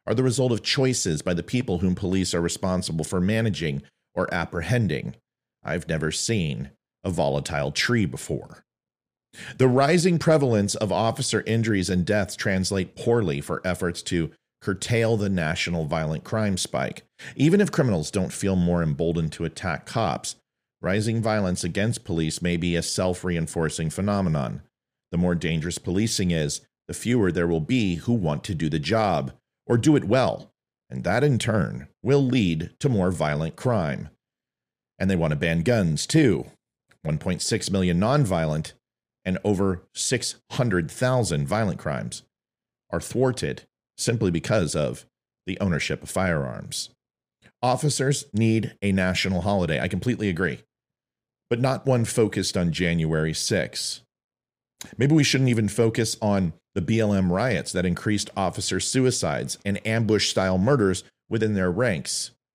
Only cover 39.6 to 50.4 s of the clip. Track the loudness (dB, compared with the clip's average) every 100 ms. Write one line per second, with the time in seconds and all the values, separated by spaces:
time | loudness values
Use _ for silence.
39.6 | 0 -2 -8 -8 -2 -2 -4 -10 _ -2
40.6 | 2 2 0 -2 0 2 0 0 0 0
41.6 | 0 -2 -6 -6 -8 -12 -18 _ _ _
42.6 | _ _ _ -6 -4 0 0 0 -4 -6
43.6 | -12 _ _ -6 -2 0 2 0 0 0
44.6 | 2 0 -2 -4 -14 _ _ _ -10 -4
45.6 | 0 0 -2 -6 -6 -2 0 0 -2 -8
46.6 | -10 -10 -10 _ _ _ _ _ _ _
47.6 | 0 2 0 0 0 0 -2 0 2 2
48.6 | 0 -4 0 2 2 0 0 0 0 0
49.6 | 2 0 -2 -2 -2 -2 -2 0